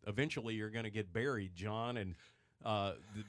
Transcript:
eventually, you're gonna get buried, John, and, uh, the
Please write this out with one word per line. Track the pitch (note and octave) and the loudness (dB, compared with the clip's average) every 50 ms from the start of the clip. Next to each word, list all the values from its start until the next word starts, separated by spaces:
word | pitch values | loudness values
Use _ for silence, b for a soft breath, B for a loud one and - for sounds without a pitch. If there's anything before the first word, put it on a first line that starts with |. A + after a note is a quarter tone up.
| - | -4
eventually, | G#2+ G2+ A#2+ D3 D#3 - C3+ A2+ A#2 A2+ | 0 2 2 2 2 2 0 0 0 0
you're | G#2+ G#2+ G#2+ | 0 -2 -2
gonna | G#2+ A#2 A2 G#2+ | -2 -2 -2 0
get | G2+ A2 G2 F2+ F2 | 0 -2 -2 0 0
buried, | A2+ B2 C#3+ C3 G#2+ G2 F#2 F2+ | 2 2 2 2 0 -2 -4 -4
John, | F2 G2 G#2+ G#2+ A2+ A#2 A#2+ B2 | -4 -2 -2 0 0 0 0 0
and, | A#2 G2 F#2 F2 B B B B B B B B - | 0 -2 -2 -4 B B B B B B B B -4
uh, | - A2+ G#2+ G2+ G2 G2 - - - G#2+ G2+ | 0 2 4 4 4 2 0 -2 -8 -10 -8
the | G#2+ G#2 | -8 -8